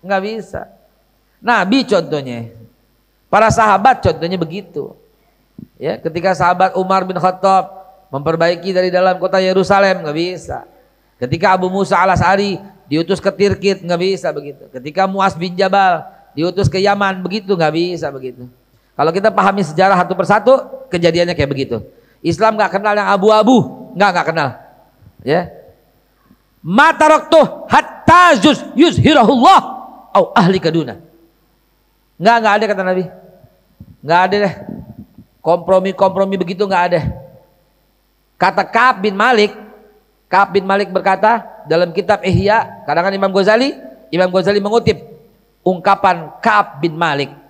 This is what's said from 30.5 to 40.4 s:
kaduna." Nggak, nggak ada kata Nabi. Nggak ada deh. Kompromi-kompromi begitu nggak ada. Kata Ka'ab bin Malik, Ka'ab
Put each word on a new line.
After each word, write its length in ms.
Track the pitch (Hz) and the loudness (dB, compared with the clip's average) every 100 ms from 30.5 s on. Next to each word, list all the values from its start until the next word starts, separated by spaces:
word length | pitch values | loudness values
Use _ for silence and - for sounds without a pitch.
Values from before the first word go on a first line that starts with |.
| 190 | 2
kaduna." 400 | 170 165 139 107 - _ _ _ _ _ _ _ _ _ _ _ | 0 -2 -4 -10 -18 _ _ _ _ _ _ _ _ _ _ _
Nggak, 180 | 175 233 | 2 2
nggak 120 | 220 208 | 2 0
ada 80 | 214 | 0
kata 180 | 196 | -2
Nabi. 220 | 185 185 175 - - - _ _ _ _ - - | -2 -2 -4 -10 -20 -20 _ _ _ _ -20 -18
Nggak 200 | 139 180 185 | 0 2 2
ada 100 | 202 | 0
deh. 120 | 202 - - - - - - - - _ 160 | -2 -4 -14 -16 -18 -20 -20 -20 -20 _ -2
Kompromi-kompromi 880 | 175 165 190 190 190 190 180 196 190 | -2 2 0 0 0 0 0 -2 -2
begitu 240 | 175 185 202 | -4 -4 -2
nggak 180 | 190 175 | 0 0
ada. 100 | 170 - - - - _ _ _ _ _ _ _ _ _ _ | -2 -4 -8 -16 -20 _ _ _ _ _ _ _ _ _ _
Kata 240 | 180 196 190 | -2 0 -2
Ka'ab 400 | 226 254 233 202 | 2 2 2 -2
bin 80 | |
Malik, 400 | 196 226 240 208 - - - _ _ _ _ _ | 0 2 2 2 -2 -20 -20 _ _ _ _ _
Ka'ab 320 | 185 | 0